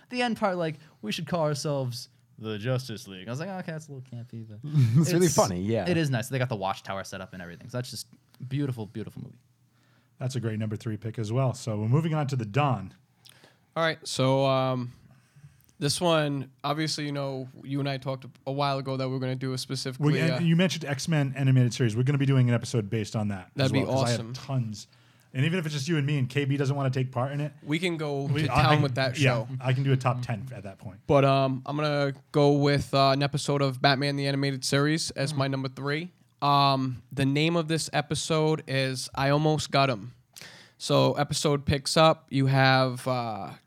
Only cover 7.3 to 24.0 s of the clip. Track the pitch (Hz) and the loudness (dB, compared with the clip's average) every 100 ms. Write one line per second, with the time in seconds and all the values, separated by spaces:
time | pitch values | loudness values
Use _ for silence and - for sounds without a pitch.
7.3 | 92 87 85 117 123 123 107 - - _ | -14 -14 -16 -10 -8 -8 -12 -16 -20 _
8.3 | - 127 139 139 113 104 110 101 - - | -18 -8 -4 -4 -6 -10 -10 -12 -14 -16
9.3 | - _ _ _ _ _ _ _ - 127 | -18 _ _ _ _ _ _ _ -10 -6
10.3 | 123 110 107 110 107 113 104 110 120 104 | -4 -4 -4 -4 -6 -6 -8 -8 -6 -2
11.3 | 123 131 - 120 104 110 151 160 156 131 | 0 0 -2 -6 -4 2 2 2 -2 -2
12.3 | 131 104 127 147 104 95 - _ _ - | -4 -2 0 0 0 -6 -16 _ _ -20
13.3 | - - _ _ 160 165 - - - 131 | -20 -20 _ _ -2 -2 -2 -6 0 2
14.3 | 135 135 131 131 127 123 - - _ _ | 4 2 2 0 -2 -6 -12 -20 _ _
15.3 | _ - _ _ - 143 - 175 160 147 | _ -20 _ _ -4 -2 0 2 4 2
16.3 | 139 127 _ 143 151 156 156 147 143 139 | -2 -6 _ -4 -2 -4 -4 -4 -4 -6
17.3 | 131 127 - 135 139 139 135 131 127 123 | -6 -10 -14 -8 -4 -4 -4 -6 -8 -10
18.3 | - 135 139 143 135 135 131 131 131 127 | -12 -6 -2 0 -2 -4 -4 -2 -2 -4
19.3 | 131 131 127 - 131 135 127 147 156 165 | -4 -4 -6 -6 -8 -6 0 2 2 2
20.3 | - 170 165 190 165 139 135 - 156 139 | 2 2 4 2 0 -4 -4 0 0 0
21.3 | 139 135 131 123 - 117 110 127 139 139 | 2 4 6 4 2 0 2 0 2 4
22.3 | 135 123 117 - 120 101 113 101 113 104 | 4 4 2 0 -2 0 -2 -2 -2 -4
23.3 | 95 - - 135 135 - 131 | -4 -8 -2 0 0 0 0